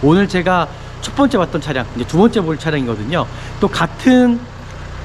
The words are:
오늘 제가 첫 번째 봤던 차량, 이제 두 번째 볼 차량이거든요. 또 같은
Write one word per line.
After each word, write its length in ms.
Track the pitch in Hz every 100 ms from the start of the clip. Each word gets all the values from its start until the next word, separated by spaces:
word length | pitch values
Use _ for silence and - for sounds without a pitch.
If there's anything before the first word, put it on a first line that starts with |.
오늘 240 | 143 180 202
제가 380 | 185 175 180 160 - - -
첫 140 | - -
번째 220 | 277 208
봤던 220 | 165 156
차량, 240 | 151 131 117 117
이제 100 | 120
두 120 | 160
번째 240 | 233 117
볼 160 | 160 160
차량이거든요. 680 | 160 151 123 110 110 165 110 - - -
또 80 | 202
같은 720 | - 165 - 254 254 247 240 - - - - - -